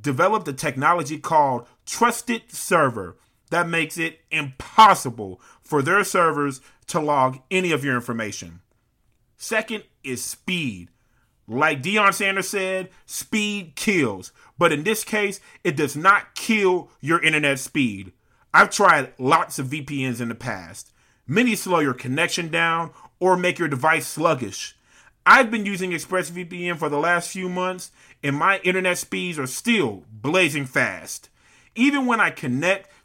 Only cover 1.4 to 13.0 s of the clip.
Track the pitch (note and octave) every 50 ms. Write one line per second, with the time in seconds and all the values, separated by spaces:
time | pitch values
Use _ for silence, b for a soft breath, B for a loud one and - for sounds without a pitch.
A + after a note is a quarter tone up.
1.4 | D3 C3+ B2+ B2 - b b b b - - - A#3 A#3+ A3 - - - A#3 A3+
2.4 | _ _ - - - - F#3 E3 D3 C3 A2 G#2 F#2 E2+ F2 _ _ _ _ _
3.4 | _ - E3 E3+ F3 E3 E3+ E3 D#3 D3+ - E3 D#3+ E3 - _ _ - D#3 D#3
4.4 | D3 C3+ - - - - - - A3 G3+ F#3 - - C3 A2 A2 G#2 F#2+ F2+ b
5.4 | b b b b b - D#3 D3 C3 D#3+ F#3 G#3 F#3+ - - F#3 E3+ D#3+ D3 D3
6.4 | C#3+ C#3+ C3 - b b b b b - - E3+ D3+ D3+ D3 C#3 C3 C3 C3 C3
7.4 | _ - F#3+ F#3 F#3 F3 D#3 C3+ C#3 C#3 B2+ A#2+ A#2+ - A#2 A#2 A2 G#2 F#2+ -
8.4 | F#2 E2 E2+ F2+ _ _ _ _ _ _ _ _ _ _ _ _ _ _ _ _
9.4 | - - A3+ A3 A3 - A3 G#3 - _ _ _ - C3+ B2+ A#2 - - - _
10.4 | - - F3+ F3 D#3 B2 G2+ F2+ F2 - _ _ _ _ _ _ _ _ _ _
11.4 | _ - A2+ C3+ D3+ D#3+ D3+ C3+ B2+ F#3 G#3 G#3+ G3+ G3 F#3 - G3+ G3 F#3+ G3
12.4 | F#3 - G#3+ G3 F#3+ F#3 F#3+ F#3 F#3 F#3 b b